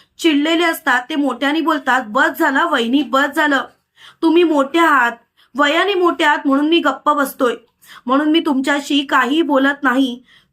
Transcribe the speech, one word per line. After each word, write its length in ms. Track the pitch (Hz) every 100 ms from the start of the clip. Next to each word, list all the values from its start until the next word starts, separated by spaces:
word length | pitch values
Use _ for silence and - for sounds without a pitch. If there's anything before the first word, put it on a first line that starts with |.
| _ -
चिडलेले 460 | 330 285 302 330
असतात. 380 | 339 320 285 247 247
ते 40 |
मोठ्याने 460 | 311 285 233 277 311
बोलतात, 420 | 311 302 269 254 214
"बस 320 | 240 311 285
झालं 280 | 320 269 330
वहिनी, 360 | 285 233 277
बस 240 | 233 262 285 302
झालं. 280 | 302 277 - _ _ _ - _
तुम्ही 200 | 330 330
मोठे 360 | 339 294 269 330
आहात, 340 | 330 277 240 233 _ _ _ 247
वयाने 380 | 285 320 381
मोठे 300 | 370 349 -
आहात 220 | 311 302 294
म्हणून 220 | 269 302
मी 100 | 339
गप्प 320 | 294 269 294
बसतोय, 440 | 294 277 - 247 - _ _ - - 240
म्हणून 240 | 269 302
मी 100 | 330
तुमच्याशी 600 | 320 262 269 285 277 285
काही 400 | 277 285 247 302
बोलत 400 | 294 269 269 285
नाही, 400 | 269 247 262 240 _ _ _